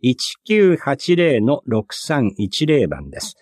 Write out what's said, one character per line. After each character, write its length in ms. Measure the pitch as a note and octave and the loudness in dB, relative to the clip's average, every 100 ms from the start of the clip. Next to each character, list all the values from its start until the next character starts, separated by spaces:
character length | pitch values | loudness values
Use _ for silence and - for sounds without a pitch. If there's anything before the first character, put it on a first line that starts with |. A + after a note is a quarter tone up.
一 340 | B2 B2 - - | -2 0 -4 -10
九 320 | - G#3+ F#3+ E3 | 0 4 4 2
八 400 | - C#3 - F3 | -2 -4 0 2
零 240 | E3+ A#2+ | 2 2
の 220 | A2 C#3+ | 2 0
六 300 | - A2+ - | -2 -4 -4
三 380 | - - D3 G#2+ - | -10 -4 0 0 -2
一 300 | G2+ - D#3 | -4 -2 0
零 200 | D3 F2 | 2 2
番 220 | C#2+ C#2 | -4 -10
で 120 | - | -12
す。 160 | - - | -14 -16